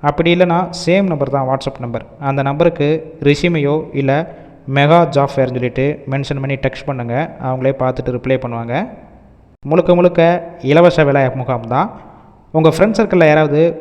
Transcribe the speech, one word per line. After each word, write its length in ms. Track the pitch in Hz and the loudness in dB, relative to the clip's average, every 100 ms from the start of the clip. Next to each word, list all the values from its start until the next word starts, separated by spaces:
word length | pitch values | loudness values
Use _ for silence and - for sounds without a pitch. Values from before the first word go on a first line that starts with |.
| 147 | -2
அப்படி 220 | 143 170 | 0 2
இல்லைன்னா, 240 | 175 180 170 180 - | 4 4 2 -2 -6
சேம் 260 | - 185 196 | 0 2 2
நம்பர் 200 | 156 135 | -2 -2
தான் 120 | 139 131 | -2 0
WhatsApp 280 | 135 - - | -2 -4 -8
நம்பர், 200 | 120 117 - - 139 | -8 -8 -10 -8 -4
அந்த 120 | 139 139 | -2 -2
நம்பருக்கு 400 | 143 170 170 147 160 - - 139 | 0 0 0 -2 -2 -6 -4 0
ரெஸ்யூமையோ 460 | 143 175 165 143 151 147 139 | 0 0 0 0 -2 -4 -4
இல்லை 180 | 135 139 165 - - - - 135 | 0 -2 -4 -12 -20 -20 -4 0
மெகா 240 | 143 170 170 139 | 4 4 4 2
ஜாப் 160 | 139 | 0
ஃபேர்னு 220 | - 127 123 | 0 -2 0
சொல்லிட்டு 280 | 123 123 139 147 - | -4 -2 -2 -4 -6
மென்ஷன் 280 | 135 139 139 | -6 -4 -6
பண்ணி 140 | 139 135 | -6 -4
டெக்ஸ்ட் 240 | 135 - - | -4 -6 -8
பண்ணுங்க, 260 | 135 120 120 165 - 131 | -6 -4 -4 -4 -8 -6
அவங்களே 260 | 131 127 135 | -2 -2 0
பார்த்துட்டு 320 | 127 127 123 123 | -2 -2 -6 -6
ரிப்ளை 220 | 131 131 | -2 -2
பண்ணுவாங்க. 300 | 123 117 117 127 240 - - - - - _ _ 139 | -2 -8 -6 -6 -6 -10 -20 -20 -20 -20 _ _ 0
முழுக்க 200 | 165 170 175 | 0 4 4
முழுக்க 240 | 180 175 165 175 - - 131 | 4 4 2 2 -4 -10 2
இலவச 340 | 151 175 170 147 | 6 6 4 2
வேலை 140 | 139 131 127 | 2 0 -2
முகாம் 280 | 123 123 117 | -6 -6 -4
தான். 140 | 123 202 - - - - _ _ 156 | -4 -4 -8 -20 -20 -20 _ _ 2
உங்க 120 | 160 | 2
ஃப்ரெண்ட் 220 | 156 202 220 | 4 0 2
சர்க்கிளில் 320 | 220 185 156 | 2 4 4
யாராவது 300 | 151 151 147 170 165 | 4 2 2 2 0